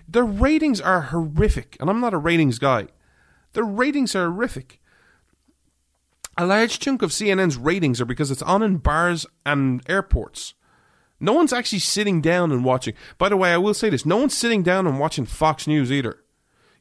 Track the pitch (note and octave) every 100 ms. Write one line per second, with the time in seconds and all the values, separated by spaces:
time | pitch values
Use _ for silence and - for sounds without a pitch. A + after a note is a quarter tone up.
0 | - A#3 A#3 G3+ C4 D#4 D4+ G#3 F3 F#3
1 | C3+ E3 D#3+ D3+ G#3 F#3 - - D#3 A3
2 | A#3+ F3 E3 E3+ C#3+ A2 C#3 A#2+ - _
3 | _ _ _ _ _ - A3 G3+ C4+ C#4+
4 | B3+ G3 E3+ F3+ B3 - - _ _ _
5 | _ _ _ _ _ _ _ _ _ _
6 | _ _ - - F3+ G#3 A#3 - C#4 C4+
7 | F3 - G3+ F#3+ F#3 B2+ C#3 F#3+ D3+ A#2+
8 | A#2+ B2+ C#3+ C3 E3+ G3 A3 F3 D3 D3+
9 | F3 E3 - _ C#3+ C#3+ C3+ B2 - F#3+
10 | - A#2 - - - - _ _ _ _
11 | _ - F#3 D4 D#4+ A#3+ - G3 - G3+
12 | G#3 F3 D#3 F3+ E3+ B2+ B2+ B2+ A#2 -
13 | - - F#3+ G3 F#3 E3+ G#3 G3+ A3 C3+
14 | D3+ G#3 C#4 - A#3 A3 F3 F#3+ F3+ C3+
15 | D#3 - A#2 - D#3 D#3 D3+ D3+ B2+ C#3
16 | A#2+ - _ _ _ _ _ _